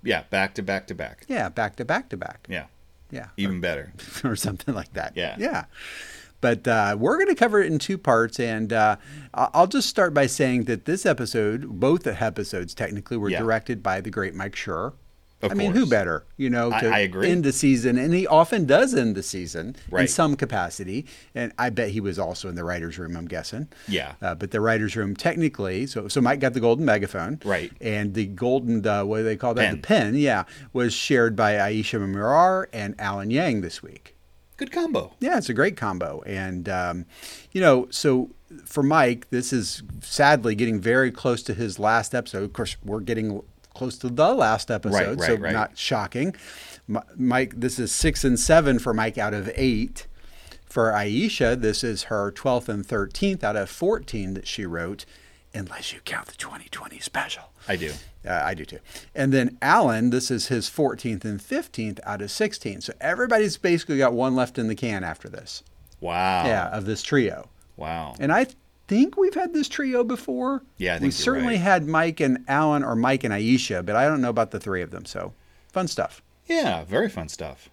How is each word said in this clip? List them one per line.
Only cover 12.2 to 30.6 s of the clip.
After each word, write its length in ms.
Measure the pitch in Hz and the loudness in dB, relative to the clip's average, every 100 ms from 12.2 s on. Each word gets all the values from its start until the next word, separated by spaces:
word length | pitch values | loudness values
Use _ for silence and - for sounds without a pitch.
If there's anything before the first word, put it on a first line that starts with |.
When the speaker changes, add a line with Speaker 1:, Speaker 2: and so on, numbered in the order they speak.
| 113 92 101 95 90 | -2 -2 -6 -6 -8
Speaker 2:
technically, 440 | - 107 101 101 120 | -6 -6 -6 -6 -4
were 120 | 101 | -2
Speaker 1:
Yeah. 100 | 90 | 0
Speaker 2:
directed 440 | 113 110 107 117 | 0 0 0 -4
by 160 | 92 95 | -2 -2
the 100 | 98 | -4
great 240 | 101 95 87 | -4 -6 -6
Mike 200 | 98 - | -8 -8
Schur. 380 | - 85 110 - - _ _ _ | -6 -4 -6 -8 -20 _ _ _
Speaker 1:
Of 100 | 104 | -2
Speaker 2:
I 20 | |
mean, 180 | 101 139 | 0 2
who 80 | 196 | 2
Speaker 1:
course. 80 | 220 | 4
Speaker 2:
better, 360 | 113 90 80 - - | 4 2 -2 -6 -4
you 140 | 131 | -2
know, 200 | 120 117 | 0 0
Speaker 1:
I, 120 | 113 | 2
Speaker 2:
to 60 | 117 | 2
Speaker 1:
I 100 | 104 | 2
agree. 320 | 98 92 131 | 0 2 2
Speaker 2:
end 140 | 175 143 | 4 2
the 80 | |
season, 440 | 131 147 131 120 123 | 2 4 4 4 2
and 160 | 143 | 2
he 140 | 175 190 | 2 4
often 380 | 156 170 226 147 | 4 4 2 4
does 280 | 147 269 | 6 6
end 220 | 233 117 98 | 4 2 0
the 80 | |
season 440 | 95 95 87 82 92 135 - | -4 -8 -8 -8 -8 -10 -4
in 80 | 180 | 0
Speaker 1:
Right. 140 | 175 | 0
Speaker 2:
some 260 | - 160 139 | 2 2 2
capacity, 680 | 117 110 87 - 92 107 156 - - | 0 -2 -4 -6 -8 -8 -8 -18 -14
and 200 | - 120 - | -8 -8 -2
I 120 | 127 | -2
bet 220 | 107 110 | 0 -2
he 100 | 104 | -2
was 180 | 101 87 | -4 -2
also 300 | 85 90 95 | -4 -4 -8
in 60 | 87 | -6
the 100 | 85 | -4
writers' 340 | 87 82 82 | -4 -6 -8
room, 160 | 85 85 | -8 -8
I'm 100 | 85 | -6
guessing. 440 | 85 78 110 151 - - | -8 -8 -8 -10 -12 -8
Speaker 1:
Yeah. 280 | 92 69 71 | -6 -6 -8
Speaker 2:
Uh, 140 | 95 82 | -8 -6
but 160 | 101 | -4
the 80 | 113 | 0
writers' 380 | 110 113 107 110 | 2 2 0 -2
room 180 | 101 95 | -4 -2
technically, 720 | 170 165 160 - 98 92 135 | -2 0 -2 -2 -4 -4 -4
so, 220 | 123 104 | -6 -4
so 100 | 143 | 2
Mike 220 | 123 143 | 2 4
got 120 | 131 | 2
the 60 | 127 | 2
golden 240 | 117 123 | 4 4
megaphone. 560 | 156 107 98 95 85 151 104 | 4 4 2 -4 -6 -6 -2
Speaker 1:
Right. 260 | 92 85 - | -2 -2 -8
Speaker 2:
And 360 | 117 104 104 98 | -4 -2 -2 -2
the 100 | 101 | -4
golden, 600 | 95 120 131 120 117 104 | -2 0 2 2 0 2
uh, 200 | 104 101 | 0 0
what 140 | 107 | 0
do 40 | |
they 140 | 110 107 | 0 0
call 160 | 123 | 0
that? 80 | 117 | 2
Speaker 1:
Pen. 120 | 107 80 | 0 0
Speaker 2:
The 60 | |
pen, 340 | - 214 107 127 | 2 2 4 2
yeah, 280 | 143 107 92 - | 2 2 -2 -12